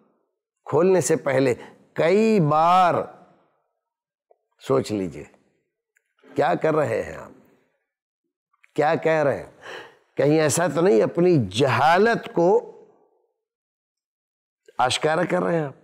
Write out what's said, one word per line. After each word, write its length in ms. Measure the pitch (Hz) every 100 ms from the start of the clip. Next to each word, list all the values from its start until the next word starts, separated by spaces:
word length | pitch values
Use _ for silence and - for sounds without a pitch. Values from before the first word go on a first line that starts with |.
| _ _ _ _ _ _ -
खोलने 340 | 139 185 185
से 160 | 160 160
पहले 360 | 143 131 135 117 - - _ -
कई 420 | 156 202 226 214
बार 600 | 147 151 170 185 175 131 85 - - _ _ _ _ _ _ _ _ _ _ _ _ _
सोच 260 | - 135 110
लीजिए, 340 | 104 92 73 69 _ _ _ _ _ _ _ _ _ -
क्या 280 | - 147
कर 200 | 175 160
रहे 260 | 156 131 104
हैं 140 | 82 -
आप, 160 | - - _ _ _ _ _ _ _ _ _ _ _ _ _ -
क्या 180 | 147 165
कह 240 | 160 160
रहे 140 | 139 98
हैं? 160 | - - - - - _ _ -
कहीं 200 | 139 160
ऐसा 300 | 156 165 175
तो 140 | 143
नहीं 200 | 185 220
अपनी 340 | 175 - 180 160 98
जहालत 760 | 104 139 117 147 180 226 226 -
को 180 | - 175 226 - - - _ _ _ _ _ _ _ _ _ _ _ _ _ _ _ _ _ _ -
आश्कारा 460 | 127 - 151 160
कर 180 | 170 180
रहे 140 | 180 170
हैं 100 | 143
आप, 80 | -